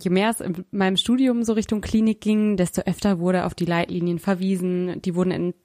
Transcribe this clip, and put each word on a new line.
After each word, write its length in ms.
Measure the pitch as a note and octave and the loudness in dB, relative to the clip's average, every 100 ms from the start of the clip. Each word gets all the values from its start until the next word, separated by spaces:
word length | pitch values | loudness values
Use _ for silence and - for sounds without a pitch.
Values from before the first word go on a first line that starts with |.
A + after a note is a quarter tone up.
Je 100 | F#3 | 0
mehr 200 | F3+ A3 | 2 2
es 100 | A3+ | 0
in 240 | - F3 - | -6 -6 -6
meinem 240 | G3+ F#3+ F#3+ | 0 0 2
Studium 480 | - B3 C4 A#3+ | 2 2 4 2
so 80 | A3+ | 0
Richtung 280 | A3 G#3 A3 | 0 0 -2
Klinik 400 | - A3 A3 G#3+ | 0 2 2 2
ging, 360 | G#3 G#3+ G#3+ G3 | 0 2 2 2
desto 260 | F3 - | 0 0
öfter 380 | - F3 G#3 F3+ | -2 0 0 2
wurde 260 | F3+ F#3 F3 | 2 0 -2
auf 80 | |
die 100 | - | -4
Leitlinien 540 | F3 E3+ - F3+ F3 E3+ | -2 0 -2 -2 -2 -2
verwiesen. 840 | - F#3 F#3+ F#3 F3+ F3+ F3+ - | -2 -2 0 0 0 -2 -2 -4
Die 120 | F#3+ | -4
wurden 160 | E3+ F3+ | 0 0
in 240 | E3+ F3 - | 0 -4 -6